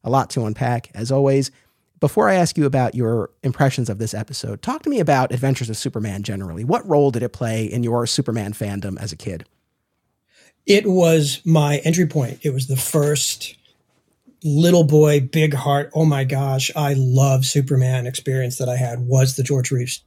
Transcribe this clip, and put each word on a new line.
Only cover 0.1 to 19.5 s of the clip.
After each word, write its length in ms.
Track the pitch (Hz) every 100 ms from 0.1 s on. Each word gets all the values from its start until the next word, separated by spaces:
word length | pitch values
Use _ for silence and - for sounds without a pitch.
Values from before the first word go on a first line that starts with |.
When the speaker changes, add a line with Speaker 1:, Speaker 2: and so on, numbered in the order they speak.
| 135 -
Speaker 1:
to 160 | - 110
unpack, 460 | 107 123 120 - 101
as 160 | 117
always. 400 | 135 139 139 131 _ _ _ _ _
Before 300 | 143 - 214
I 60 | 190
ask 220 | 170 -
you 80 | 143
about 300 | 135 123 123
your 360 | 113 117 - _
impressions 460 | 131 - 139 131 113
of 80 | 101
this 160 | 110
episode, 480 | 104 110 131 113 104
talk 200 | - 311
to 60 | 311
me 120 | 269
about 320 | 135 135 127
Adventures 360 | 123 135 131 113
of 60 | 107
Superman 480 | - 113 107 98
generally. 400 | 101 98 92 82
What 240 | 120 226 208
role 240 | 147 139
did 100 | 117
it 120 | 120
play 320 | - 117 110 107
in 180 | 120
your 240 | 117 120 120
Superman 460 | - 135 113 101
fandom 440 | 107 101 101 95 95
as 140 | 101
a 60 | 82
kid? 280 | - 82 - _ _ _ _ _ _ _ _ _ _ _ -
Speaker 2:
It 200 | 202 208
was 540 | 185 165 160 143 - -
my 320 | 160 143 147 160
entry 220 | 165 170
point. 320 | 156 123 135
It 80 | 151
was 180 | 131 131
the 80 | 131
first 800 | - 156 147 147 - - - - _ _ _ _ _ _ _ _
little 400 | 156 143 170 180
boy, 380 | 156 151 151 147
big 320 | 131 160 156
heart, 360 | 139 143 143 143 156
"Oh 80 |
my 220 | 160 139 131
gosh, 440 | 135 139 135 135 156
I 180 | 143 135
love 480 | 127 131 139 131 131
Superman" 600 | 143 131 135 127 127 123
experience 520 | 127 - 131 123 123
that 100 | 127
I 80 | 127
had 240 | 123 120
was 380 | 123 131 131 135
the 60 |
George 280 | 127